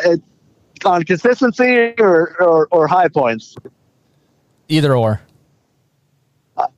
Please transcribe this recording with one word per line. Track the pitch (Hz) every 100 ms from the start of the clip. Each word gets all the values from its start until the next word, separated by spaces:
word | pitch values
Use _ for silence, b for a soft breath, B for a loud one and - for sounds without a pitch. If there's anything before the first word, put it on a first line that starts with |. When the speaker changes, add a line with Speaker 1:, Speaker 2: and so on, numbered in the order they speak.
| 175
Speaker 1:
it, | 170 - _ _ _ _ - 196
on | 175
consistency | 165 180 247 247 247 - 254 247 233 233
or, | 208 165 170 -
or, | 175 160 156
or | 175 151
high | 180 170
points? | 156 123 113 - - - _ _ _ _ _ _ _ _ _ -
Speaker 2:
Either | 156 147 127
or. | 110 107 _ _ _ _ _ _ _ _ _ _ _ _ _ -
Speaker 1:
I, | -